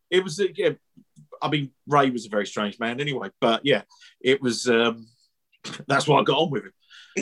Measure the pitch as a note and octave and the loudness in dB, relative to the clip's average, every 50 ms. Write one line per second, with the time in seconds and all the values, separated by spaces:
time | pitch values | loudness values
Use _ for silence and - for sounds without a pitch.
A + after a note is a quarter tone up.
0 | _ - F3 F#3 F#3+ F#3 D3+ G#3 G3 F3+ D#3 G3 F3+ D3+ - - _ _ _ - | _ -2 0 0 0 0 -2 -2 -2 -2 -2 0 0 0 0 -2 _ _ _ -20
1 | - _ _ - - _ - - D3 D3+ D#3 D3+ C#3 C3 _ _ - C3 D3 C#3+ | -20 _ _ -20 -20 _ -10 -6 -4 -2 -2 -2 -2 -4 _ _ -4 0 2 4
2 | C#3 C3+ B2 A#2 A2+ G#2 G#2+ G#2 G2 - - A2+ G#2 G2+ G2 - A#2 A#2 B2 C3 | 4 4 2 -2 -4 -4 -2 -2 -2 -2 -4 -4 -4 -4 -4 -4 -6 -6 -4 -4
3 | D3 D3 C3 A#2 G2 G2 - - B2 A#2 A2+ A2 - C#3+ A#2+ G2+ - _ _ _ | -4 -4 -4 -6 -6 -10 -6 -2 0 0 2 2 2 2 2 2 0 _ _ _
4 | - - _ _ - C3 C3+ C3+ C3 A#2+ A2 A2 A2 B2 A#2 A2+ A#2 A#2 A#2 A2+ | -20 -20 _ _ 0 2 2 2 2 -2 -2 -2 0 2 4 4 4 2 0 -4
5 | A2+ - _ _ _ _ _ _ _ _ _ _ - - - - - - C#3 C#3 | -10 -20 _ _ _ _ _ _ _ _ _ _ -16 -14 -14 -10 -4 -2 0 2
6 | D3 D3+ C#3+ C3+ - D3+ C3+ D3 E3 D#3+ C3+ G#2 G2 - _ _ _ _ - - | 4 4 4 4 4 2 2 2 0 0 -2 -6 -8 -10 _ _ _ _ -20 -20
7 | - - - - | -18 -10 -8 -8